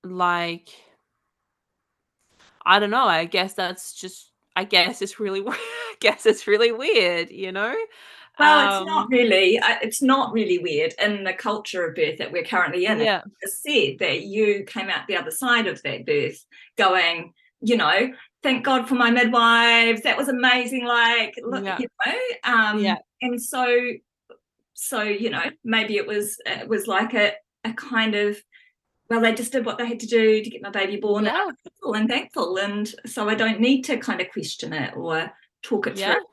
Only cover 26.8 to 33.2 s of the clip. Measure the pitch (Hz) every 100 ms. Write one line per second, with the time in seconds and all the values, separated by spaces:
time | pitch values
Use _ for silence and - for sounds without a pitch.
26.8 | 226 190 226 233 208 208 _ _ 226 226
27.8 | - 233 220 208 208 208 _ _ _ _
28.8 | _ _ _ 226 226 226 233 262 226 -
29.8 | 233 240 214 233 220 220 214 - 202 202
30.8 | 190 208 214 208 214 320 392 262 - _
31.8 | 339 214 226 240 - - 175 185 202 208
32.8 | 214 - 233 -